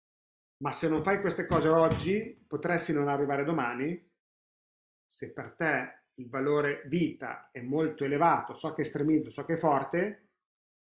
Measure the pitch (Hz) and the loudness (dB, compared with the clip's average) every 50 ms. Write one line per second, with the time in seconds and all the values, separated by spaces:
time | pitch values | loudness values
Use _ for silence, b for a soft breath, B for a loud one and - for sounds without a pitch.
0 | _ _ _ _ _ _ _ _ _ _ _ _ 135 139 131 - - 160 160 156 | _ _ _ _ _ _ _ _ _ _ _ _ -6 -6 -4 0 0 2 2 2
1 | 156 190 202 196 196 180 165 - 175 - 180 160 143 160 160 165 165 160 165 - | 2 2 0 2 0 -2 -2 -2 -2 0 2 2 4 6 6 6 6 6 4 2
2 | - 160 196 214 202 - - - _ _ - 147 - 175 175 165 - - 151 147 | 2 0 0 0 0 -4 -10 -16 _ _ -8 -4 -2 0 0 0 0 0 0 0
3 | 143 143 143 139 143 135 143 139 139 147 170 151 127 120 123 120 131 156 180 - | 2 0 2 0 0 0 0 0 0 0 0 0 0 -2 -2 -2 -4 -4 -4 -6
4 | - _ _ _ _ _ _ _ _ _ _ _ _ _ _ _ _ _ _ _ | -10 _ _ _ _ _ _ _ _ _ _ _ _ _ _ _ _ _ _ _
5 | _ _ - - - 113 - - 123 110 - _ 165 160 143 127 127 127 - - | _ _ -16 -14 -14 -12 -10 -12 -12 -12 -6 _ 0 0 0 0 -2 -4 -10 -18
6 | _ _ _ - 127 120 120 135 135 143 147 147 147 143 143 - - - 156 175 | _ _ _ -16 -14 -8 -4 -2 0 2 2 4 2 2 0 -2 -4 -2 0 0
7 | 165 139 - - 135 117 117 - - _ _ 131 117 127 139 156 160 156 156 - | 0 0 -2 -4 -10 -10 -10 -12 -14 _ _ -12 -8 -4 0 0 0 0 -2 -2
8 | 143 139 143 147 156 170 151 - - - 120 - - 160 156 - 147 147 - 147 | -4 -2 0 4 4 4 4 4 0 -6 -12 -8 -8 -8 -4 -4 -4 -4 -2 -2
9 | 147 151 156 156 156 - - - 139 - 165 160 - 160 143 135 131 - - 170 | 0 2 2 2 2 -2 -8 -10 -4 -4 -2 0 2 2 2 2 0 0 -2 -2
10 | 190 214 208 - _ _ _ _ _ _ _ _ _ _ _ _ | -2 -2 -4 -10 _ _ _ _ _ _ _ _ _ _ _ _